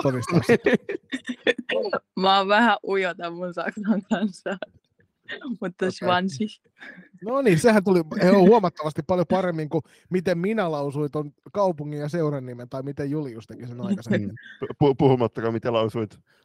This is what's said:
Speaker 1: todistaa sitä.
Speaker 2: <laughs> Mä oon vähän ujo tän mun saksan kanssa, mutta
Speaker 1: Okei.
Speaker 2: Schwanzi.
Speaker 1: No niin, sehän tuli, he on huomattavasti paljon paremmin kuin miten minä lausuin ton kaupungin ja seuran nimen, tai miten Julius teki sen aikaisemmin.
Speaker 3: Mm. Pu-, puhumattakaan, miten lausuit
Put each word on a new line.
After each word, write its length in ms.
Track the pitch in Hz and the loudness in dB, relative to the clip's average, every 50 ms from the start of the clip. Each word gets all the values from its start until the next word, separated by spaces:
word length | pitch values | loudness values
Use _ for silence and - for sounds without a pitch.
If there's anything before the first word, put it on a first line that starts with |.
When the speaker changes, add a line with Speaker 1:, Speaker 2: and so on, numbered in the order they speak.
| - | 0
Speaker 1:
todistaa 380 | 139 127 127 120 - - 175 - - | 0 0 0 -2 -2 0 0 2 4
sitä. 220 | 240 226 - - - - - - - - _ _ - 262 - - 254 - _ - | 2 2 4 2 0 0 0 -4 -10 -10 _ _ -12 -10 -10 -10 -12 -4 _ -2
Speaker 2:
<laughs> 720 | 240 - 247 - - - - 403 - - - _ _ - | -2 -2 -4 -6 -4 -4 -4 -4 -4 -6 -8 _ _ 0
Mä 160 | 185 190 190 196 | 2 4 4 4
oon 100 | 196 190 | 4 4
vähän 300 | 208 208 240 233 208 - - | 4 4 6 4 4 2 0
ujo 300 | - 196 196 190 180 165 | -2 -2 0 0 -2 -4
tän 200 | 185 175 170 170 | -6 -8 -10 -8
mun 200 | 170 180 180 175 | -8 -8 -8 -6
saksan 480 | 175 165 - - - 208 190 220 185 196 - | -6 -6 -6 -6 -4 -2 -2 -2 -2 -2 -2
kanssa, 480 | 226 175 196 208 180 - - - 196 190 - - _ _ _ _ _ _ _ _ _ _ _ - - - - 294 | -4 -2 -2 -4 -6 -8 -8 -8 -8 -8 -10 -14 _ _ _ _ _ _ _ _ _ _ _ -16 -16 -12 -10 -10
mutta 360 | 233 - - 185 180 - 196 | -10 -8 -8 -10 -6 -4 -4
Speaker 1:
Okei. 60 | 185 | -4
Speaker 2:
Schwanzi. 540 | 185 - - 180 180 180 185 190 160 131 214 208 - - _ _ _ _ - - - - - _ _ _ | -4 -4 -2 0 0 0 0 -2 -4 -6 -6 -8 -8 -12 _ _ _ _ -20 -20 -20 -20 -20 _ _ _
Speaker 1:
No 200 | - 208 247 277 | -8 -4 -4 0
niin, 180 | 277 240 180 156 | 2 4 4 4
sehän 240 | - 240 214 214 185 | 6 6 4 4 4
tuli, 180 | 202 190 180 160 156 - - 175 | 4 4 2 2 0 -2 2 2
he 80 | 180 | 4
on 160 | 190 202 185 175 | 6 6 8 8
huomattavasti 540 | 226 240 196 175 - - 151 151 151 - 156 - | 8 6 4 0 -2 -4 -6 -6 -6 -6 -4 -2
paljon 200 | 180 180 175 - | 0 0 0 0
paremmin 400 | 180 185 190 180 170 160 156 147 | 0 0 0 0 -2 -4 -4 -4
kuin 120 | 143 160 - _ _ _ _ _ | -4 -4 -6 _ _ _ _ _
miten 280 | - 185 170 196 180 170 | -4 -2 0 0 0 0
minä 340 | 170 196 226 220 196 170 | 0 -2 -2 -2 -2 -2
lausuin 400 | 156 147 143 143 127 143 151 143 | -2 -4 -4 -4 -4 -4 -4 -4
ton 200 | 127 151 151 147 - _ _ - - | -4 -4 -6 -6 -10 _ _ -8 -2
kaupungin 460 | 208 202 185 175 147 151 151 151 147 | 0 0 0 0 -2 -6 -8 -8 -6
ja 100 | 147 147 | -6 -4
seuran 360 | 151 175 160 151 143 139 127 | -2 -2 0 0 -2 -2 -6
nimen, 240 | 127 123 120 123 123 | -8 -12 -12 -12 -10
tai 140 | - 135 131 | -10 -8 -8
miten 280 | 139 139 139 147 139 | -8 -8 -6 -6 -4
Julius 360 | 143 156 151 135 113 113 110 - | -4 -4 -6 -6 -10 -12 -14 -16
teki 200 | 110 95 113 123 | -16 -14 -14 -14
sen 140 | 120 120 | -10 -8
aikaisemmin. 480 | 123 190 202 185 - 113 196 - 104 98 | -4 -4 -4 -4 -2 -2 -2 -2 -2 -4
Speaker 3:
Mm. 380 | 101 - - - - - - - - - | -8 -10 -14 -20 -14 -10 -10 -10 -2 2
Pu-, 160 | 151 143 135 - | 4 4 4 6
puhumattakaan, 560 | 151 135 131 127 120 110 - - 110 113 113 | 4 4 6 4 2 0 0 -2 -2 -2 -2
miten 200 | 113 - 127 117 | -2 -2 0 0
lausuit 460 | 113 110 110 - 120 113 104 - - _ _ _ _ _ | 2 2 0 0 -2 -4 -6 -8 -12 _ _ _ _ _